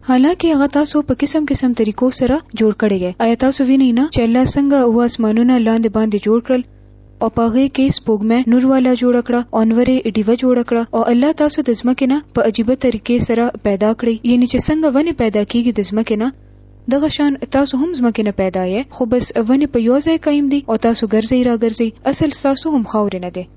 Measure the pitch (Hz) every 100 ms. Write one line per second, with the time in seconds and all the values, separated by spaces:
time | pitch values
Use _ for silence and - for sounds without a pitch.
0 | - 254 277 359 339 285 277 285 294 302
1 | 294 247 285 311 294 277 254 240 214 208
2 | 254 - 247 285 - - 220 208 214 190
3 | 180 180 226 233 262 269 262 269 262 233
4 | 302 - 233 240 254 285 277 277 240 226
5 | 240 - 220 220 240 254 226 226 226 214
6 | 220 202 208 226 233 254 247 - - -
7 | - - 226 - 233 233 269 - 269 -
8 | - 208 220 233 240 240 262 269 254 247
9 | 247 240 240 240 240 226 220 226 247 254
10 | 226 208 208 240 254 240 240 233 233 226
11 | 233 240 285 320 294 311 254 226 240 254
12 | 262 285 - 240 226 214 220 254 254 226
13 | - 240 - 226 240 - 214 190 214 226
14 | 233 226 240 247 247 254 - 311 311 262
15 | 330 320 226 208 202 240 240 214 196 208
16 | 226 214 240 - - - - - - 269
17 | 302 - 294 269 240 269 277 254 330 311
18 | 240 220 208 196 190 185 185 196 269 -
19 | 240 247 240 - 226 269 285 240 226 269
20 | 294 330 302 294 285 285 277 220 233 226
21 | 214 214 220 254 247 226 226 220 226 -
22 | 247 - 311 - 277 269 320 285 208 220
23 | 208 185 180 180 180